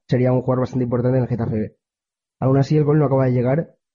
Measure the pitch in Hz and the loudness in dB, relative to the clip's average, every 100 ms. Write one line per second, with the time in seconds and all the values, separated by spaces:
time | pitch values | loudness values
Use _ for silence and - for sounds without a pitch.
0 | _ 127 127 127 123 127 123 131 123 120 | _ 0 2 0 0 -2 -2 -4 -2 -2
1 | 123 131 120 113 113 110 107 - _ _ | 0 0 -2 -4 -4 -4 -6 -10 _ _
2 | _ _ _ _ 131 135 135 151 147 156 | _ _ _ _ 0 2 2 2 2 2
3 | 143 135 131 123 123 139 165 _ _ | 2 2 0 0 0 -2 -4 _ _